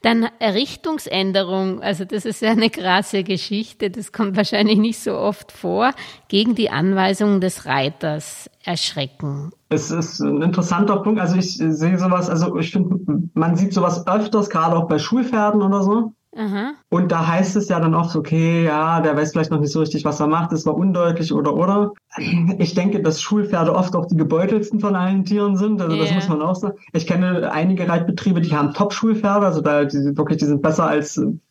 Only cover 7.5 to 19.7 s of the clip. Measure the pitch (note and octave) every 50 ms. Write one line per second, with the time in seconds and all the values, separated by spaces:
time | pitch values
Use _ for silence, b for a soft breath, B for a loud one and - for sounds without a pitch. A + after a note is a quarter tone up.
7.5 | - - - D3 C3 C#3 C3+ D3 D#3+ - - D#3 D3+ D3+ - - - - - -
8.5 | _ _ - - F3 D#3+ - - - D3+ C3+ C#3 _ _ D#3 C#3+ C#3+ C#3+ C#3+ E3
9.5 | - _ _ _ D#3 C#3+ - D#3 E3 E3+ D#3+ - - A#2+ D3 C#3+ C#3+ C#3+ E3 F#3
10.5 | F3+ F3+ E3 - F3 F3+ G#3 G3+ G3 - - G#3 A3 G#3 F3+ E3 F#3 F#3 F3+ -
11.5 | - - D#3+ D#3+ D#3 D3+ D#3+ F3 F#3 E3+ F#3 F#3 F3+ F3+ E3 - E3+ D#3+ F3 -
12.5 | - E3 E3 - - G3 F3 - F#3 F3+ - - D3 G3 E3 - _ - E3 E3+
13.5 | E3+ E3 G3 G3 F#3 G3+ F3 E3+ E3+ - - F#3 F#3+ G#3+ G#3+ - - G#3 G3+ G3+
14.5 | - E3 D#3+ E3 F3 E3+ E3 - D#3+ D3 - - A3 C4 A#3+ B3+ A#3 G#3+ G#3 G#3
15.5 | G#3 G#3 G3+ G3 G3 G3+ G3 G3 G#3 A#3 A3+ A3 - _ _ _ - A3+ A3 G3+
16.5 | G3 G3+ A3 C4+ D4 - _ _ F3+ F3 F#3 F3 F3 D#3+ E3 E3 E3 F#3 F#3+ -
17.5 | - G#3 - - F3+ E3+ E3 D#3+ D#3+ E3+ E3+ E3+ - D#3+ D3 - D#3+ E3 D#3+ E3
18.5 | E3+ E3+ E3 D#3+ D3+ D3+ D#3 E3 E3+ E3 D#3 D#3 C#3+ D3 D#3 D#3 - E3+ D#3 D#3
19.5 | E3 D3 D3 C#3+